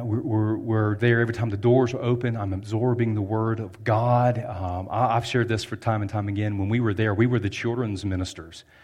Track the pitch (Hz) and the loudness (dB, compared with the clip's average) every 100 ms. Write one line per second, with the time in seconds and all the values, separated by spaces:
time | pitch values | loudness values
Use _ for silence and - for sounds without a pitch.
0 | 117 113 131 107 107 110 117 110 107 104 | -2 -2 0 0 2 0 0 2 2 2
1 | 120 117 117 107 113 104 117 127 123 127 | 4 4 2 0 -2 0 4 4 4 0
2 | 120 120 123 113 101 95 104 110 123 120 | -2 0 -2 -2 -4 -4 -4 -2 0 2
3 | 113 107 95 110 113 110 104 92 107 110 | 0 0 -2 0 0 -2 -6 -6 0 2
4 | 120 123 123 120 - 95 92 90 92 104 | 4 4 4 0 -4 -6 -6 -6 -4 0
5 | 120 113 120 131 110 110 - 110 - 107 | 2 2 0 0 0 -2 -4 -4 -2 0
6 | 101 107 101 101 107 101 98 117 113 98 | -2 -4 -4 -2 -2 -2 0 2 0 2
7 | 110 104 123 123 101 - 117 120 117 95 | 0 4 4 2 0 -2 -4 -2 -4 -4
8 | 101 92 90 - 82 - - _ | -2 -2 -4 -8 -16 -20 -20 _